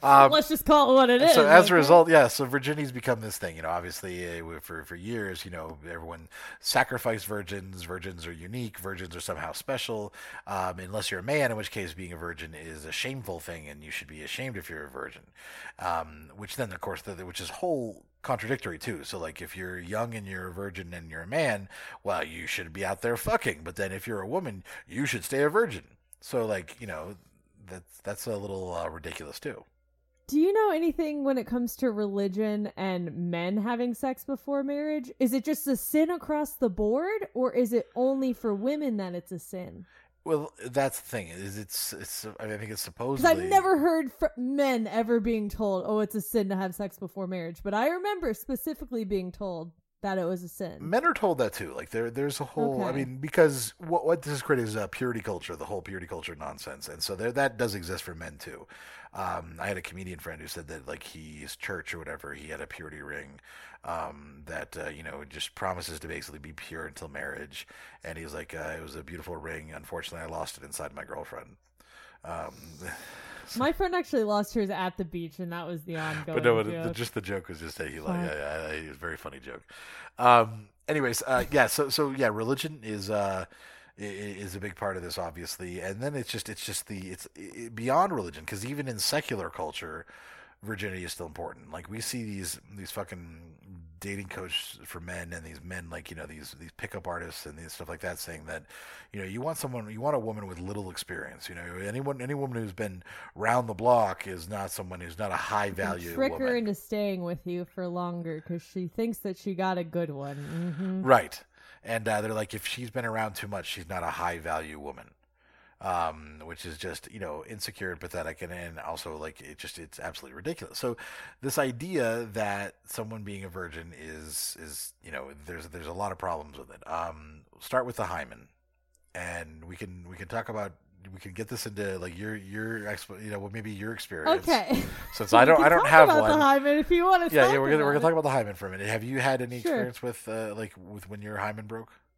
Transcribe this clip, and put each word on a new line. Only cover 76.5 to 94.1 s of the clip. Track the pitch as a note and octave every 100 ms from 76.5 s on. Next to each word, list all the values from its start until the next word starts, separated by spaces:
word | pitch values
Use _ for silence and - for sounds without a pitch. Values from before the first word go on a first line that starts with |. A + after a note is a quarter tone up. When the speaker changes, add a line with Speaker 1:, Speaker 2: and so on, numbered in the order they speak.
| A2+
Speaker 1:
but | G#2+
the, |
Speaker 2:
joke. | - - G#2+
Speaker 1:
just | A#2
the | -
joke | F#2+ G2 F2+
was | E2+
just | D#2+ -
that | D#2
he, | D2
like, | D#2 F2+
Speaker 2:
Fuck. | F2 D2+
Speaker 1:
yeah, | C#2+ D#2 D#2+
yeah, |
it | D#2 D#2+
was | C#2
a |
very | E2+ D#2
funny | D2+ C#2
joke. | C2 B1+ - - - - - -
Um, | B2 A#2+ A2 A2 G#2+ _ -
anyways, | D3+ C3 A#2 -
uh, | B2+ -
yeah, | C#3+ A#2
so, | - C#3
so, | D3 C#3+
yeah, | C3+ B2
religion | G#2+ A2+ C3+ D#3 D3+
is, | A2 G#2+ G2
uh, | G#2+ G2 F#2+ F2 - - - - -
i-, |
i-, | G#2
is | G2 G#2 G2 G2+ F#2+
a |
big | G2+ F2+
part | G#2 F#2
of |
this, | F2 E2
obviously, | E2+ E2+ E2 - F#2 F2
and | F2+ G2
then | C3+ D3
it's | A2+
just, | A#2 -
it's | G#2 -
just | G2+ -
the, | G2+ F#2
it's, | F2+ - -
i-, | F#2 - A#2
i-, |
beyond | A2+ A#2 C#3 G3
religion, | E3 F2+ F#2+ E2
'cause | G2+ A2+
even | C#3+ C3+
in | A2
secular | - D3 D3+ A2+ E2+
culture, | - D#2+ - D#2+ E2 - - - - - _
virginity | G2+ G#2+ G2+ F#2
is | F2
still | - E2+
important. | D2+ E2+ - C#2+
Like, | D#2+ F2+
we | G#2+
see | A2+ B2
these, | A2 G2 F2+ - - G2+
these | F#2
fucking | - F#2+ F#2 E2+ E2 E2 D#2+ - F2+ E2 E2
dating | G2